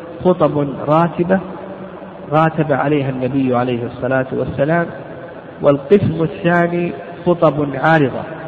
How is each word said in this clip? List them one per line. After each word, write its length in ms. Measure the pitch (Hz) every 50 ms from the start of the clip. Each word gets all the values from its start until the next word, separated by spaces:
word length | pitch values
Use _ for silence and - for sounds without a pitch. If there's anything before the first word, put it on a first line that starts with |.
| - - - - -
خطب 440 | 180 180 175 156 147 147 147 143 139 131 - -
راتبة 520 | 139 151 160 170 170 - - 175 175 190 190 - - - - - - - - - - - - - - - - - -
راتب 420 | 143 156 160 160 160 170 151 147 139
عليها 360 | 127 139 143 151 147 131 135
النبي 460 | 131 127 127 123 131 135 135 127 123
عليه 300 | 120 123 123 123 117 120
الصلاة 400 | 113 - - 127 123 131 131 127 -
والسلام، 540 | 127 123 131 127 - 131 139 151 165 170 170 165 - - - - - - - - - - - - - -
والقسم 640 | - 147 139 175 - - 208 202 - - 160 165 165
الثاني 680 | 160 - - - 170 175 175 170 170 170 175 175 175 - - - - - - -
خطب 420 | 180 175 170 - 156 143 147 147 143 135
عارضة، 480 | 135 139 156 165 156 143 123 107 110 - - - - -